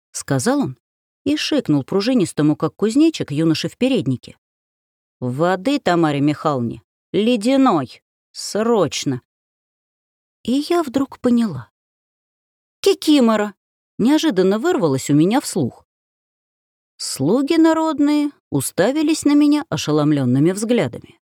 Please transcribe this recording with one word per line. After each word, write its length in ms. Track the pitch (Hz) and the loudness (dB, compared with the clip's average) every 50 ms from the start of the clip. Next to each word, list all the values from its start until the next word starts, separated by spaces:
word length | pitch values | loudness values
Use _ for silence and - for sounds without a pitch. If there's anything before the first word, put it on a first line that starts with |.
| _ _ | _ _
сказал 480 | _ - - - 143 135 127 220 277 294 | _ -16 -6 -4 -4 -2 0 0 -2 -2
он 180 | 220 135 127 - _ _ _ _ _ _ _ _ _ | -2 -4 -8 -14 _ _ _ _ _ _ _ _ _
и 120 | 277 294 | -4 -4
шикнул 480 | 302 - - 311 277 - - 151 143 131 | -4 -2 -2 -2 -2 0 0 -2 -2 -2
пружинистому, 720 | - 170 196 196 240 269 247 170 - - - 147 151 151 | -2 -4 -2 0 0 0 0 0 0 -2 0 0 0 0
как 220 | - - 151 - | 0 -4 -6 -4
кузнечик, 560 | - 196 220 220 277 311 330 - - - - | -2 -4 0 2 2 2 2 2 -2 -6 -6
юноше 360 | 143 147 165 165 156 - - 165 | -2 0 0 0 0 0 -4 -8
в 80 | - | -4
переднике. 640 | _ 240 262 269 202 120 131 127 - - - - _ _ _ _ _ _ _ _ _ _ _ _ _ _ _ _ _ | _ 0 0 0 0 0 -2 -4 -4 -8 -16 -20 _ _ _ _ _ _ _ _ _ _ _ _ _ _ _ _ _
«Воды 580 | 127 123 123 139 170 175 190 185 185 269 285 285 | -8 -8 -4 -2 0 0 0 -2 -2 -2 -2 0
Тамаре 420 | - 190 175 170 165 151 143 139 | 0 0 2 2 2 0 0 0
Михайловне, 640 | 139 151 147 - - 160 143 127 120 110 69 - _ _ _ _ _ _ | 0 0 -2 -2 -2 -2 -2 -2 -4 -6 -8 -10 _ _ _ _ _ _
ледяной, 920 | - 180 214 233 254 220 196 247 269 269 269 254 190 151 131 - - - _ _ _ _ _ _ | -4 -2 0 0 0 0 0 0 2 4 4 2 2 0 -2 -6 -12 -20 _ _ _ _ _ _
срочно». 920 | _ - - - - 196 220 233 240 208 170 - - - - 147 127 120 - _ _ _ _ _ _ _ _ _ _ _ _ _ _ _ _ _ _ _ _ _ _ _ | _ -14 -14 -6 -4 -2 0 0 2 2 0 0 -2 -4 -4 -4 -6 -6 -10 _ _ _ _ _ _ _ _ _ _ _ _ _ _ _ _ _ _ _ _ _ _ _
И 220 | _ - 247 285 294 - | _ -4 -2 -2 -2 -2
я 140 | 339 349 | -2 -2
вдруг 360 | 320 269 226 269 277 - - - | -2 -2 -2 -4 -4 -4 -8 -4
поняла. 520 | - - 240 233 233 208 151 127 113 - _ _ _ _ _ _ _ _ _ _ _ _ _ _ _ _ _ _ _ _ _ _ | 0 2 2 2 0 -2 -4 -8 -12 -14 _ _ _ _ _ _ _ _ _ _ _ _ _ _ _ _ _ _ _ _ _ _
«Кикимора!» 720 | - 392 381 - - 320 302 285 240 226 220 208 208 208 - _ _ _ _ _ _ _ _ - | 0 0 0 0 2 2 4 4 4 2 2 0 -2 -4 -8 _ _ _ _ _ _ _ _ -2
неожиданно 600 | 190 254 302 311 320 320 208 180 185 190 202 220 | 2 2 2 2 2 0 0 2 2 2 0 0
вырвалось 520 | 254 349 370 285 175 151 131 131 - - | 0 0 0 0 0 0 0 -2 0 2
у 40 | 143 | 2
меня 260 | 147 160 190 220 285 | 4 4 2 0 -2
вслух. 460 | - - - 190 135 113 - - _ _ _ _ _ _ _ _ _ _ _ _ _ _ _ _ _ _ _ _ _ _ _ | -4 -4 -4 -4 -4 -4 -6 -12 _ _ _ _ _ _ _ _ _ _ _ _ _ _ _ _ _ _ _ _ _ _ _
Слуги 600 | _ - - - - 131 151 214 269 277 277 339 | _ -12 -12 -6 -4 0 0 0 0 0 0 2
народные 760 | 320 320 330 320 320 320 320 311 277 294 294 294 294 294 294 - _ _ _ | 4 4 4 4 2 0 -2 0 0 0 2 2 0 0 -2 -6 _ _ _
уставились 720 | - 139 - - - - 180 240 269 311 311 302 320 - - | -4 -4 -4 -4 -2 0 0 0 0 0 0 0 -2 0 0
на 100 | 285 294 | 2 4
меня 300 | 294 294 294 294 294 277 - | 4 4 4 2 0 -2 -4
ошеломленными 840 | - 147 - - 151 151 147 151 151 143 131 123 123 135 147 170 | -8 -6 -4 -2 0 2 2 2 2 2 2 2 2 2 2 2
взглядами. 680 | 185 208 226 214 240 226 160 120 - - - - _ _ _ _ | 0 -2 -2 0 0 0 0 -2 -6 -12 -18 -20 _ _ _ _